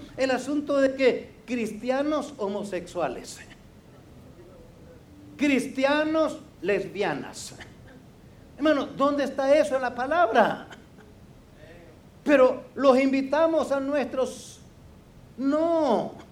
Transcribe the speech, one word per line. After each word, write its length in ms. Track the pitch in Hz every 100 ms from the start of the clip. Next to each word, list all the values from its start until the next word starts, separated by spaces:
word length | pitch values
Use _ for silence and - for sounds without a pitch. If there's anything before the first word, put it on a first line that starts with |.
| - -
el 160 | 262
asunto 480 | 254 269 294 285 277
de 160 | 269 262
que 360 | 254 - - - -
cristianos 880 | 240 208 214 240 262 294 302 - -
homosexuales, 1000 | 202 202 - 180 - 180 143 117 - - - - - - - - - - - - - - - - - - - - - -
cristianos 1040 | 294 262 - - 269 294 311 320 302 - - -
lesbianas. 960 | 175 190 175 175 190 135 110 - - - - - - - - - - - - -
Hermano, 300 | 302 285 233
¿dónde 400 | - 277 285 254
está 280 | - 269
eso 220 | 302 294 262
en 60 |
la 120 | 247
palabra? 760 | 254 254 311 339 262 180 143 - - - - - - - - - - - - - - - -
Pero 400 | - 277 254 - - -
los 220 | 277 254
invitamos 760 | 269 269 269 285 330 320 269
a 80 | 277
nuestros, 800 | 269 294 240 262 226 214 - - - - - - - - - -
no. 760 | 269 302 330 330 285 196 - - -